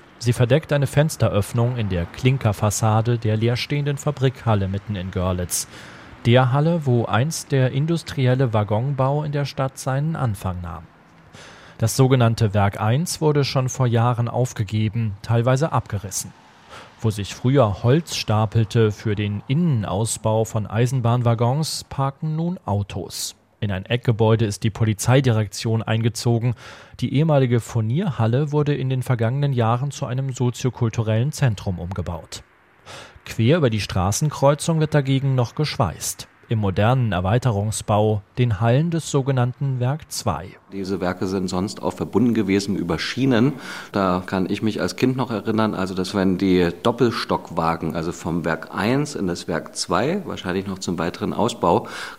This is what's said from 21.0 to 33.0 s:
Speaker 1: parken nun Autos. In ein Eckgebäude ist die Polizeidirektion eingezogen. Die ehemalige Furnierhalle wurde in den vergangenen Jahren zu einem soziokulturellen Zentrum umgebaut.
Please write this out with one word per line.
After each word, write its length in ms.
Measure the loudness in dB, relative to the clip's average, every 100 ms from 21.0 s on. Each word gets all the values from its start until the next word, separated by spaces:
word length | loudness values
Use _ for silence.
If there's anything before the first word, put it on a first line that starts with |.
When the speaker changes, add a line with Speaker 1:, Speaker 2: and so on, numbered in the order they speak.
| 0 2 2 2 2 0 -2 -6 -10
Speaker 1:
parken 480 | -4 -4 -4 -6 -2
nun 240 | -4 -4 -4
Autos. 680 | -2 -2 -6 -10 -8 -10 -12 _ -8
In 140 | -4
ein 120 | -4
Eckgebäude 600 | -2 -2 0 2 4 4
ist 180 | 2 0
die 80 | -2
Polizeidirektion 1120 | 0 0 0 4 4 4 2 0 -4 -2 -2
eingezogen. 720 | 0 0 0 0 0 2 0 -4 -10 -20 -20 -6
Die 140 | -2
ehemalige 440 | 2 4 4 4 2
Furnierhalle 960 | 0 -2 0 0 -2 0 2 2 2
wurde 240 | 0 2 0
in 120 | 0
den 140 | -2
vergangenen 500 | 0 0 2 0 0
Jahren 380 | 2 2 2 -2
zu 160 | -6 -4
einem 260 | -4 -4
soziokulturellen 1000 | 0 -2 0 -4 0 -2 0 0 2 0
Zentrum 480 | 2 0 0 -4 -6
umgebaut. 640 | -6 -6 -6 -6 -10 -16 -18 _ _ _ -20 -20